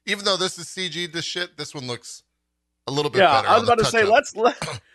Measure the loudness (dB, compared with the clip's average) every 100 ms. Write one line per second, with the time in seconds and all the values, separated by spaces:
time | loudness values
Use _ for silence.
0 | -8 -4 -2 -2 -2 -6 -12 -8 -8 -6
1 | -8 -8 -8 -8 -10 -10 -14 -12 -10 -10
2 | -12 -20 _ _ _ _ _ _ -6 -2
3 | 0 4 4 4 4 4 4 2 2 2
4 | 4 4 2 0 0 0 -8 -12 -16